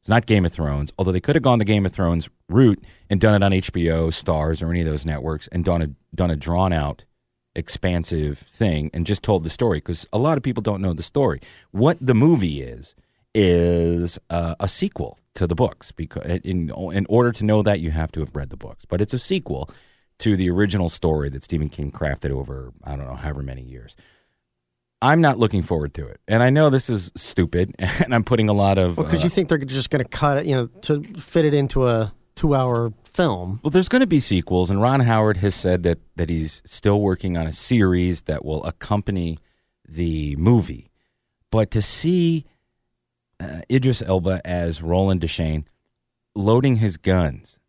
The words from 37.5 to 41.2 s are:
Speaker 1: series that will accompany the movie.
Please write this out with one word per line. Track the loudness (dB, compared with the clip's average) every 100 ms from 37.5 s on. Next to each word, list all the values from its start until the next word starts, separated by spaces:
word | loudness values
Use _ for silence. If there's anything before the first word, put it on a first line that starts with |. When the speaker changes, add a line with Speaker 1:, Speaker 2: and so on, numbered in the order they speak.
Speaker 1:
series | -6 0 4 4 4 2 -2
that | -4 -6 -4
will | -6
accompany | -6 -10 -4 -4 -2 -4 -4 -8 _ _ _ _ -16
the | -4 -2 -2 -4 0
movie. | 4 4 2 -10 -16 _ _ _